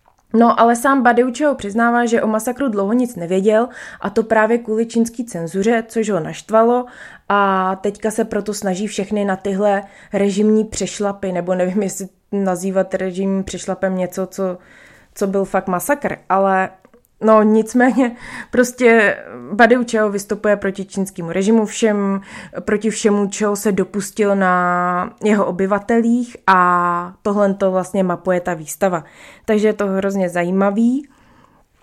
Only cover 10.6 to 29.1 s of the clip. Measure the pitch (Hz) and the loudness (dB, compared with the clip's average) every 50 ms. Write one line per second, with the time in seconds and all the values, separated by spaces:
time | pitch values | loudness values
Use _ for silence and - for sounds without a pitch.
10.6 | 220 220 - - 202 185 - - 208 202 196 202 - 190 180 175 170 175 185 185 | 2 0 -4 -6 -6 -6 -6 -4 -4 -4 -4 -4 -6 -4 -4 -4 -2 -2 0 0
11.6 | 180 180 180 214 202 185 185 - 196 185 _ _ _ _ - 202 196 190 185 170 | 0 0 0 -2 -2 -2 -6 -8 -12 -14 _ _ _ _ -4 -2 0 0 -2 -2
12.6 | 180 196 185 190 190 190 - 185 185 190 180 180 196 196 196 190 190 - - 180 | -2 -2 0 0 -2 0 -2 -4 -4 -4 -4 -4 -2 -2 -2 -2 -4 -6 -8 -10
13.6 | - - 190 180 - 190 190 185 180 180 - - 113 185 - - 196 185 175 180 | -8 -8 -6 -4 -2 -4 -2 -2 -4 -4 -4 -8 -8 -8 -6 -6 -6 -6 -6 -8
14.6 | - - - - - - - - _ _ _ - 214 196 190 196 190 190 - 190 | -14 -20 -20 -20 -20 -20 -20 -20 _ _ _ -4 -4 -2 0 -2 -2 0 -2 -4
15.6 | 190 - 180 175 175 - 294 285 - 190 - - _ _ 180 196 196 196 190 190 | -2 -2 -4 -4 0 -2 -2 -2 -2 -6 -6 -8 _ _ 0 2 2 2 2 2
16.6 | 190 - - _ _ - _ _ _ _ _ _ - 214 220 214 214 214 214 220 | 0 -2 -6 _ _ -20 _ _ _ _ _ _ 2 4 6 6 6 6 4 4
17.6 | 214 220 - 247 247 262 240 247 269 240 233 - - - - - - - - 233 | 2 2 2 2 2 4 4 2 0 0 -2 -8 -16 -16 -16 -16 -16 -4 0 2
18.6 | 247 240 240 - 254 233 226 226 214 202 - - - - 98 123 120 127 180 202 | 2 2 0 2 4 4 6 6 4 2 2 -2 -8 -16 -16 -16 -12 -10 2 4
19.6 | 240 220 233 254 240 233 - 220 214 214 202 202 202 - 214 202 - 214 208 202 | 6 6 6 4 2 0 0 0 0 0 0 -4 -4 -4 -6 -2 2 0 0 2
20.6 | 202 196 190 - 190 190 - 196 190 190 - - 170 165 165 185 196 202 226 226 | 0 -6 -6 -6 -10 -8 -4 -6 -6 -6 -6 -10 -10 -6 -4 -2 2 4 4 4
21.6 | 214 208 - - 233 220 208 208 202 196 196 196 196 - - - - - - - | 2 0 -4 -2 0 0 0 0 -2 -2 -2 -4 -6 -12 -18 -20 -20 -14 -14 -10
22.6 | - - 214 208 214 226 220 - - 220 208 202 202 190 202 - 214 208 208 202 | -4 -4 -4 -2 -2 -4 -4 0 0 2 2 2 0 -2 -4 -4 -2 -2 -2 -2
23.6 | - 226 196 185 185 185 - 202 190 - - - 214 202 196 196 190 185 180 180 | -2 -2 0 0 -2 -4 -4 -8 -8 -8 -4 -2 0 0 2 2 2 2 2 2
24.6 | 180 180 180 180 180 180 180 180 180 - - _ - 214 214 220 - - 180 175 | 2 0 0 0 0 0 -2 -2 -4 -6 -8 _ 0 2 2 2 2 -2 -2 -2
25.6 | 190 190 208 202 202 - 240 233 226 233 233 247 247 233 - - _ - 190 185 | -2 -2 -2 -2 -2 0 0 0 2 2 0 0 -2 -6 -10 -6 _ 2 4 4
26.6 | 180 180 180 175 175 175 175 175 175 180 185 - _ 214 202 208 202 196 196 196 | 4 4 4 2 2 0 -2 -2 -6 -8 -14 -8 _ -4 0 2 2 0 0 0
27.6 | 202 190 185 185 180 180 - 202 190 185 175 170 - 185 180 180 175 190 175 160 | 0 0 0 0 -4 -2 -2 -2 0 0 -2 -4 -2 -2 -2 -2 -2 -4 -6 -6
28.6 | 156 147 - - 202 190 180 165 151 - | -8 -14 -6 -2 0 0 0 -2 -6 -8